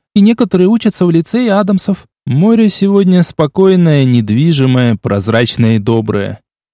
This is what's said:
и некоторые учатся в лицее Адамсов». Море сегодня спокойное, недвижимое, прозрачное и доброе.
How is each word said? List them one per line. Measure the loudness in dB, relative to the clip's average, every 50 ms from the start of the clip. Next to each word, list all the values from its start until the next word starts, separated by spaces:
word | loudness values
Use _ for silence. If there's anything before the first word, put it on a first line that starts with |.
| _ _ 0
и | 2
некоторые | 2 2 2 0 -2 -2 0 0 2 2
учатся | 0 0 -2 -2 -2 0 -2
в | 0
лицее | 0 0 -2 -2 -4 -2 -2 0
Адамсов». | 0 -2 0 0 -2 -2 -2 -4 -6 -6 -8 _ _ _ -8
Море | -4 -2 0 2 2 2 2 2 0
сегодня | 0 0 -2 0 2 2 2 2 2 2 0
спокойное, | -2 -2 -4 -4 -2 0 0 2 2 2 2 2 2 2 2 2
недвижимое, | 2 2 0 0 0 0 0 0 0 0 0 0 0 2 0 0 0 -2
прозрачное | -2 -4 -4 -4 -4 -4 -2 -2 -2 -2 -2 -2 0 0 0 0
и | 0
доброе. | 0 -2 -2 -2 -2 -2 -4 -4 -6 -8 -12 -14 _ _ _ _ _ _